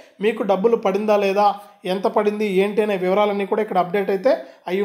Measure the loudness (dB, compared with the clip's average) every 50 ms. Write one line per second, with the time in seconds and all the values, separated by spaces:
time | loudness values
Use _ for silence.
0 | -20 -20 _ -4 -2 -2 -2 0 0 0 0 2 2 2 2 2 0 0 0 0
1 | 0 2 2 2 2 2 2 2 2 2 2 -2 -8 -20 -20 _ -6 -4 -4 -2
2 | -2 -2 0 0 0 0 0 0 -2 0 2 2 2 2 0 0 0 0 -2 -2
3 | 0 0 2 2 2 2 0 -2 -2 -2 -2 -2 -2 -2 -2 -2 -2 0 -2 -2
4 | -2 -2 -2 0 2 2 0 0 -2 -10 -20 -16 _ -4 -2 -2 -2